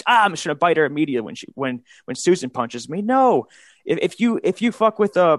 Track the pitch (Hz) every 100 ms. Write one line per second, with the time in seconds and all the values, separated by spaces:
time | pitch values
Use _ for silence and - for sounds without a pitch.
0 | - 233 202 160 170 151 175 156 147 147
1 | 151 123 107 113 - - 135 123 - _
2 | - 131 - 180 131 127 117 123 113 165
3 | 208 262 254 165 - _ _ _ - 165
4 | 175 - 233 226 - - 226 - 220 214
5 | 208 180 175